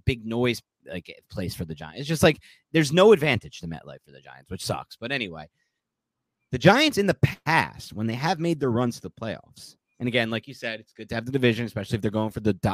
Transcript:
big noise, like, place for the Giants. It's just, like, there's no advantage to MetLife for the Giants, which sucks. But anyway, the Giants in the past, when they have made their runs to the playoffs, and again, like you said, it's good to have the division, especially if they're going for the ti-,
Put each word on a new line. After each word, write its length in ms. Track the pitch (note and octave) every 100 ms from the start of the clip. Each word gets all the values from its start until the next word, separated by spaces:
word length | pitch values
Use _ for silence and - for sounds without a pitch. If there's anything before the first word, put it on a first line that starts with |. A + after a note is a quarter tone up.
big 220 | - B2 A2
noise, 340 | A#2 B2 A#2 - _
like, 300 | C2 F2 - - _
place 240 | - F2+
for 100 | -
the 120 | D#2+ D#2
Giants. 240 | A#2+ E2+
It's 80 | C#3+
just, 160 | D#3+
like, 180 | F3+ D3 - _ _
there's 200 | D#3+ D3
no 200 | D#3+ G3+
advantage 480 | F#3+ D3+ A#2 C#3+ -
to 80 | E2+
MetLife 340 | E2 C#2+ C2+
for 60 | _
the 100 | C2+
Giants, 300 | C2+ C2 C2+
which 140 | F2+
sucks. 320 | - D#2 B1+ -
But 160 | A#2
anyway, 360 | C#3 G#2 D#2+ D2+ _ _ _ _ _ _ _ _ _ _
the 80 | B2+
Giants 400 | D#3+ A3+ D#4 -
in 80 | G3+
the 100 | - - - -
past, 480 | D#3+ E2+ G#1+ -
when 140 | E2+ A2+
they 60 |
have 260 | A#2 D#3 F3+
made 200 | E3+ D#3+
their 120 | C3+
runs 240 | A#2 B2 A#2
to 60 |
the 80 | A2+
playoffs, 640 | - A2 F2 - - - _ _ _
and 80 | A#2+
again, 200 | A#2+ A2+
like 200 | A2+ -
you 60 |
said, 260 | C3 A#2+ A2
it's 120 | A2+
good 160 | - A2
to 40 |
have 100 | A#2
the 80 | A#2
division, 320 | C3+ B2 A2
especially 300 | A#2 - G2
if 80 | A2+
they're 80 | G#2+
going 220 | G#2+ G#2+
for 80 | G#2+
the 140 | G#2+
ti-, 160 | F#2+ G#2+